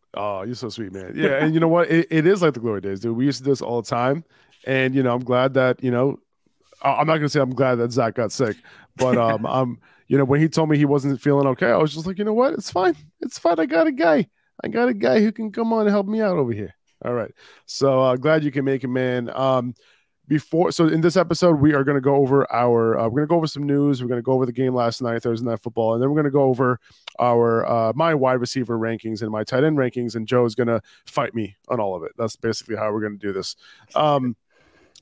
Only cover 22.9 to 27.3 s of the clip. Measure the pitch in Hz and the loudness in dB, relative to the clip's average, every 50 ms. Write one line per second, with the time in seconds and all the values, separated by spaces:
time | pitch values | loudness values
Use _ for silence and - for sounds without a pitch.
22.9 | 110 - 113 113 113 143 151 147 170 170 160 147 - 139 143 143 143 143 143 143 | 2 0 0 0 0 -2 0 2 2 0 0 -2 -4 -4 -4 -2 0 2 2 0
23.9 | 139 123 127 120 123 120 117 131 131 127 131 120 117 127 131 127 127 123 120 117 | 0 -2 -4 -4 -4 -2 0 0 0 2 0 -2 -2 -2 -2 0 0 0 0 -2
24.9 | - - 127 117 117 113 - 120 113 113 123 117 113 - - 120 - 120 113 110 | -2 -4 -4 -4 -4 -2 -2 -2 -4 -2 -4 -4 -6 -6 -8 -6 -4 -2 0 0
25.9 | 113 117 131 139 147 156 147 143 135 147 135 131 127 117 131 123 123 - _ _ | 0 0 0 0 0 0 0 0 2 2 2 2 2 2 0 0 0 -2 _ _
26.9 | _ _ _ - - - 123 123 | _ _ _ -14 -6 -2 0 2